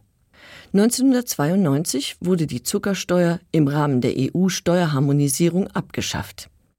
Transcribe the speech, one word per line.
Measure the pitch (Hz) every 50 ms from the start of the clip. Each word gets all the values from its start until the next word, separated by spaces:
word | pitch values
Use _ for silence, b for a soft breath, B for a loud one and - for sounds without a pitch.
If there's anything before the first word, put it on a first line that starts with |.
| _ _ _ _ _ _ B B B B B B B B
Neunzehnhundertzweiundneunzig | B 190 214 240 240 - 254 277 254 247 240 - - - 143 151 185 202 190 143 139 147 175 - - - - - - -
wurde | 175 175 190 170 156
die | - 123 120
Zuckersteuer | - - - 190 - 202 190 180 - - 180 180 175 170 170 175 _ _
im | - 160 151
Rahmen | 139 143 151 147 147 135 123
der | 117 123 -
E-U-Steuerharmonisierung | - 135 127 - 165 190 185 - - - 175 170 180 175 156 147 131 143 139 143 147 143 139 135 - 175 170 165 185 202 -
abgeschafft. | - 208 - - - - - - - - 101 - - - - - _ _ _ _ _